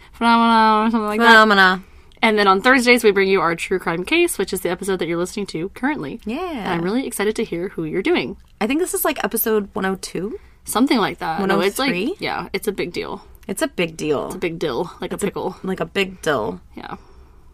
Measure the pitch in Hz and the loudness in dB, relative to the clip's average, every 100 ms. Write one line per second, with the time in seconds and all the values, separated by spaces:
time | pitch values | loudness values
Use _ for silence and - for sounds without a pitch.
0 | - - 233 233 233 226 220 214 220 226 | -16 -2 2 4 4 4 4 4 2 0
1 | 214 214 233 226 220 196 185 185 - - | -2 2 8 8 8 6 4 4 -6 -20
2 | - - 226 214 202 190 247 269 240 240 | -20 -2 0 4 4 4 6 4 6 6
3 | 220 196 190 190 160 170 - 185 180 170 | 6 4 4 2 2 -2 -2 -4 -2 -4
4 | 185 320 349 - 190 185 175 180 202 185 | 0 2 2 0 -4 -2 -4 -4 -2 -2
5 | 165 170 180 - 196 165 185 - 254 294 | -2 -2 -4 -6 -8 -6 -8 -6 -4 -4
6 | 143 - - 247 359 285 190 170 175 233 | -8 -10 -8 -8 -6 -6 -4 -4 -2 -2
7 | 262 - 202 220 226 170 185 - 156 165 | -4 -4 -4 -2 -4 -4 -6 -6 -6 -2
8 | 240 330 131 - - - 214 285 349 370 | 0 0 -2 -8 -14 -6 -2 -2 -2 -2
9 | 349 - 208 220 226 220 202 - 190 190 | -4 -2 -4 -2 0 0 -2 -4 -4 -4
10 | - 175 196 370 - - - 214 269 254 | -8 -8 -8 -10 -16 -20 -6 0 2 2
11 | 147 170 175 160 190 196 403 - 277 180 | 0 -2 -6 -2 0 2 0 0 -2 -2
12 | 226 403 135 80 175 190 196 196 175 - | -2 -4 -6 -6 -6 -6 -6 -4 -6 -6
13 | 76 190 - - - 196 320 - 170 160 | -8 -10 -14 -20 -10 -6 -6 -4 -6 -4
14 | 151 135 69 185 180 165 170 120 175 - | -2 -2 -2 -6 -6 -4 -4 -4 -6 -8
15 | 208 180 196 - 175 175 185 190 165 202 | -10 -6 -6 -4 -8 -8 -8 -6 -6 -4
16 | 190 185 - 135 92 90 - - - - | -4 -4 -2 -2 -2 -8 -14 -18 -16 -16
17 | - - - - - | -20 -20 -20 -20 -20